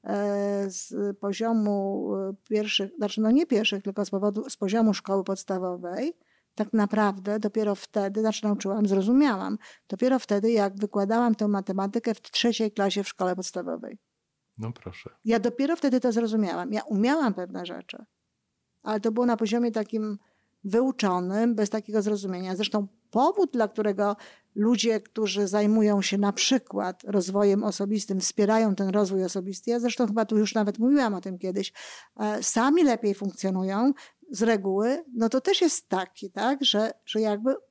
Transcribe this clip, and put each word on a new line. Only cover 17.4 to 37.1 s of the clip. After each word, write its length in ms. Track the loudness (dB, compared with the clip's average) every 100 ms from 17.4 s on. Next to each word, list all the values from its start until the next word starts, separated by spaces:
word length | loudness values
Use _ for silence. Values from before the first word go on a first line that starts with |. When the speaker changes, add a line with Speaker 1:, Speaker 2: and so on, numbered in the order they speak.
| -6 -8 -10
Speaker 1:
rzeczy, 400 | -12 -14 -20 -20 _ _ _ _ _ _ _
ale 160 | -4 -2
to 120 | -2
było 140 | 0 0
na 120 | 2
poziomie 340 | 0 0 0
takim 460 | -2 -4 -4 -4 -8 _ _ _ _
wyuczonym, 920 | -2 2 2 2 0 2 0 0 2 2
bez 140 | 0
takiego 320 | -2 -2 -2
zrozumienia. 540 | 0 -2 -4 -6 -6 -4
Zresztą 320 | -2 -2 -4 _ _
powód, 380 | 2 2 2 0
dla 140 | 2 -2
którego 480 | 0 -2 0 -2 -2 -10 -20 _ 0
ludzie, 460 | 2 4 2 0
którzy 460 | -4 -4 -2 0 0
zajmują 540 | 2 4 4 4 4
się 160 | 2 0
na 140 | 0
przykład 680 | 0 0 0 0 -6 -4 -6
rozwojem 600 | -2 0 2 2 4 4
osobistym, 560 | 0 -2 -2 -2 -2 -2
wspierają 560 | -2 0 2 4 2 2
ten 140 | 0
rozwój 340 | 2 2 0
osobisty, 460 | -2 -4 -6 -8 -2
ja 80 | 0
zresztą 280 | 0 0 0
chyba 180 | 0 2
tu 120 | 2
już 180 | 2 2
nawet 240 | 0 2
mówiłam 340 | 4 4 2
o 80 | -2
tym 160 | -6 -6
kiedyś, 340 | -4 -4 -6 -10 -18 -18 -20 -6
e, 240 | -4 -2
sami 400 | -2 2 4 6
lepiej 300 | 4 4 0 -2
funkcjonują 800 | -6 -4 -2 -2 -2 2 0 0 -8 _ -14
z 100 | -2
reguły, 600 | 0 2 0 0 0 -2 -6
no 160 | -2 0
to 120 | 0
też 200 | 2 2
jest 280 | 2 0 -2
taki, 420 | -4 -4 -10 -12
tak, 320 | -2 -2 2 2
że, 260 | 2 0 -4
że 160 | -6